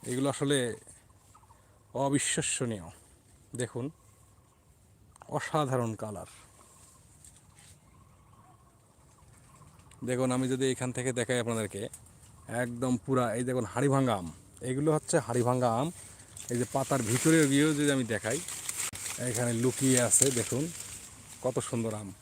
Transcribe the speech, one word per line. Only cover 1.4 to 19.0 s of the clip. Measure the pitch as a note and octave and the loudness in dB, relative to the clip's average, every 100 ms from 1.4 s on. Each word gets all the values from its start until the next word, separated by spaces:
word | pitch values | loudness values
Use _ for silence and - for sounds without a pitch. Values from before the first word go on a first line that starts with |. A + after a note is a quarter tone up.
| - - _ - _ | -20 -20 _ -20 _
অবিশ্বাসনীয়। | B2 C#3 C#3 - - D3+ - B2 G#2+ E2 - - - _ - - A#2+ | -2 0 2 0 -2 -2 -2 -2 -4 -10 -18 -20 -20 _ -20 -14 -8
দেখুন | A#2+ A#2+ C3+ - - - - - _ _ _ _ _ _ - - - | -6 -6 -8 -10 -20 -20 -20 -20 _ _ _ _ _ _ -20 -20 -8
অসাধারণ | D3 - D#3+ C#3+ B2+ A#2 G#2+ | -6 -2 -2 0 0 0 -4
কালার। | A2 G2 D#2+ - - - - - - - - - - - - - - - - - - - - - - - - _ _ - - - - - - - - - - - A#2 | -8 -10 -12 -16 -20 -20 -20 -20 -20 -20 -20 -20 -20 -20 -20 -20 -20 -20 -20 -20 -20 -20 -20 -20 -20 -20 -20 _ _ -20 -20 -20 -20 -20 -20 -20 -20 -20 -20 -10 -2
দেখুন | B2 C3 | 0 2
আমি | B2+ C3 | 2 2
যদি | C3 C3 | 2 0
এখান | C3 B2+ | 0 -2
থেকে | B2 B2+ | -2 -2
দেখাই | B2 A2+ B2 | -2 0 0
আপনাদেরকে, | A2+ A2+ G#2+ G2 A#2 - - - - - - | 0 -2 -2 -6 -8 -10 -20 -20 -20 -20 -8
একদম | A2+ B2 A#2+ B2+ B2 | -4 -2 -2 0 0
পুরা | - C3 B2 A2 | 0 2 2 0
এই | |
দেখুন | B2+ B2+ A2+ | 0 -2 -2
হাড়িভাঙ্গা | A#2+ C#3 C3+ C3 G#2 | 0 4 4 4 0
আম। | E2+ D2+ - - | -2 -12 -20 -12
এগুলো | B2 C3 D3+ | -6 -2 2
হচ্ছে | D3+ - E3+ | 2 2 0
হাড়িভাঙ্গা | B2 A#2+ A#2+ B2+ B2 A2+ | 2 2 4 4 2 2
আম। | D3+ - - - - - - | -2 -6 -18 -20 -20 -18 -6
এই | A#2+ | -2
যে | B2 | -2
পাতার | C#3 C3 C#3 | -2 0 0
ভিতরে | A2+ A#2+ D#3+ D#3+ D3 | 2 2 6 6 6
গিয়েও | C#3 D3+ | 6 4
যদি | D3 D3 | 4 2
আমি | C3+ | 2
দেখাই, | A#2 G#2+ G#2+ C#3 F3+ - - - - - | 0 -2 -2 -4 -6 -10 -8 -6 -6 -8